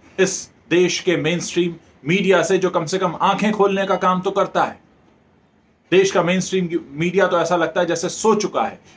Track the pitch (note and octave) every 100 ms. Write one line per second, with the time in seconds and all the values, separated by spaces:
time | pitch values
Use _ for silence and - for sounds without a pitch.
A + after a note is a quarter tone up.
0 | _ - F#3 - - _ - E3+ F3 -
1 | - D#3+ D3 F3 - F3 F3 E3 _ _
2 | C3+ F#3 F#3 F3+ - F#3+ F#3 F3+ D#3 F#3
3 | F#3 D#3+ F3 G3 G#3 G#3 G3+ F#3+ F#3+ F3+
4 | F#3 F#3 G3 G3 F#3 F3+ C#3+ - _ _
5 | _ _ _ _ _ _ _ _ - F3+
6 | F#3+ G3 E3 F#3 F#3 F#3+ F3 E3 C3+ C#3+
7 | F3 F3+ F#3 F3 D#3+ F3 D#3+ F#3 E3+ E3
8 | F3 - A3 G#3 F#3+ C#3 - - -